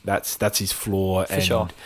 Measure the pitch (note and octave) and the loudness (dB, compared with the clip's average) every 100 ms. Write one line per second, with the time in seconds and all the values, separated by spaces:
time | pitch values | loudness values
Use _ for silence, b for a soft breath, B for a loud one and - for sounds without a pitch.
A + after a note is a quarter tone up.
0 | - G2+ - - G#2 - G2 - A2 G2 | -2 -2 -2 0 0 0 -2 -4 -2 0
1 | F#2+ F#2 F#2+ F#2+ F#2 A2+ F#2 - | 2 2 0 0 2 2 0 -6